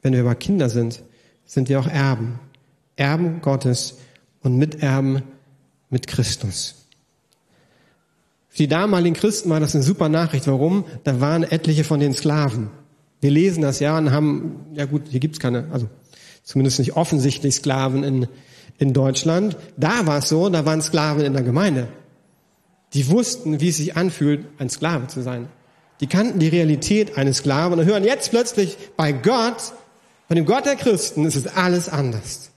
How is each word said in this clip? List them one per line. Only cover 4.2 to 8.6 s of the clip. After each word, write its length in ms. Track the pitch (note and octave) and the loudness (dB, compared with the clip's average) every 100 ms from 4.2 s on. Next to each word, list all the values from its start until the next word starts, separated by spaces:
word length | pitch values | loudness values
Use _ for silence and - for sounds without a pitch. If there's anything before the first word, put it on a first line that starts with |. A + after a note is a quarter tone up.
| _ _ | _ _
und 160 | C3+ B2 | 0 2
Miterben 680 | D3+ D3+ C#3+ C3+ C3+ C3+ - - _ _ _ _ _ | 0 0 0 2 2 -2 -4 -16 _ _ _ _ _
mit 180 | B2+ - | -4 -2
Christus. 680 | - A#2 - G#2 F2+ - - _ _ _ _ _ _ _ _ _ _ _ _ _ _ _ _ _ | -2 -2 -2 -6 -6 -10 -12 _ _ _ _ _ _ _ _ _ _ _ _ _ _ _ _ _
Für 80 | |
die 100 | - | -2